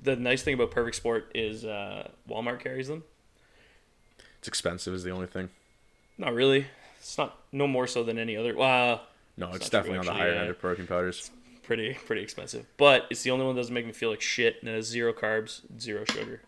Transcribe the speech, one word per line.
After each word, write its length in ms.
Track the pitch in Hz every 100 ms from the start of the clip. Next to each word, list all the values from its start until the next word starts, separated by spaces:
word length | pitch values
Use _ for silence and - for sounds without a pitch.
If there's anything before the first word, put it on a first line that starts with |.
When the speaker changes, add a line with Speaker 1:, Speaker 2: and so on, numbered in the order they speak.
Speaker 1:
the 140 | 135 127
nice 260 | 123 131
thing 100 | 151
about 160 | 127 117
Perfect 260 | - 117 -
Sport 340 | 117 113 -
is, 300 | 113 110 110
uh, 460 | 110 104 101 101 - - -
Walmart 320 | 113 120 123
carries 260 | 131 131 131
them. 140 | 160 160 _ _ _ _ _ - _ _ _ _ _ - -
Speaker 2:
It's 80 | -
expensive 460 | - 87 90 -
is 80 | 92
the 80 | 90
only 160 | 92 92
thing. 240 | 95 92 _ _ _ _ _ _ -
Speaker 1:
Not 160 | 131
really. 320 | 120 135 139 139 - - -
It's 180 | - -
not, 200 | 139 - -
no 140 | 139 143
more 180 | 127 123
so 160 | 123
than 160 | 117 113
any 180 | 113 107
other. 180 | 120 -
Well, 500 | 131 127 123 113 - _ _ -
Speaker 2:
No, 120 | 87
Speaker 1:
it's 80 | 92
Speaker 2:
it's 140 | -
Speaker 1:
not 120 | 107
true, 80 | 92
Speaker 2:
definitely 60 | 92
on 60 | 87
the 40 |
Speaker 1:
actually, 80 | 92
Speaker 2:
higher 120 | 87
Speaker 1:
yeah. 60 | 85
Speaker 2:
end 100 | 87
of 80 | 87
protein 280 | 90 90 90
powders. 420 | 90 90 87 - - - -
Speaker 1:
Pretty, 320 | - 113 110 131 -
pretty 160 | 107
expensive. 440 | 104 - 87 120 - -
But 300 | 143 127 -
it's 120 | 120
the 80 | 123
only 160 | 127 131
one 80 |
that 60 | 127
doesn't 140 | 120
make 120 | 123 117
me 60 |
feel 180 | 110 113
like 100 | 104
shit, 360 | - - 117 -
and 80 | 113
it 60 |
has 120 | 110 110
zero 260 | 117 117
carbs, 480 | 110 110 110 110 - - 113
zero 240 | 113 104
sugar. 360 | 107 - 117 117